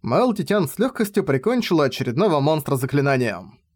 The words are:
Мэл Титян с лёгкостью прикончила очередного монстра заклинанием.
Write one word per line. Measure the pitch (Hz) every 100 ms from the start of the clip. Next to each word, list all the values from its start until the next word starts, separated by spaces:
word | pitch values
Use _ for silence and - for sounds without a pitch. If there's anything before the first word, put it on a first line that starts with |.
Мэл | 113 131 254
Титян | 208 - 208 151
с | -
лёгкостью | 247 - 208 202
прикончила | 190 135 214 254 - 170
очередного | 139 - 123 120 208 151
монстра | 139 156 143
заклинанием. | 135 127 143 139 135 120 90 95 - _